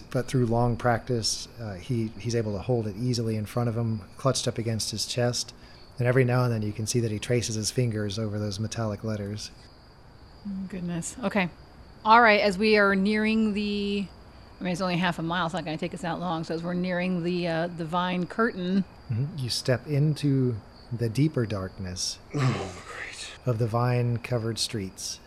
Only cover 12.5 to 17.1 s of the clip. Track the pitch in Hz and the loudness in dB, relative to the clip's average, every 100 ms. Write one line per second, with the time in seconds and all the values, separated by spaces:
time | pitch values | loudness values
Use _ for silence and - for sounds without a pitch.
12.5 | 185 220 214 196 196 196 214 214 220 220 | 4 6 6 6 4 4 4 4 4 2
13.5 | 202 208 208 202 202 190 - - - - | 2 -2 -2 0 -2 -4 -10 -20 -20 -20
14.5 | - 180 170 185 170 180 170 165 175 165 | -6 -4 -2 0 2 0 0 -2 0 -2
15.5 | 175 165 160 175 185 175 165 180 165 165 | -2 -4 -4 -6 -6 -6 -4 -4 -4 -4
16.5 | 165 170 180 180 175 180 | -4 -4 -2 -2 0 0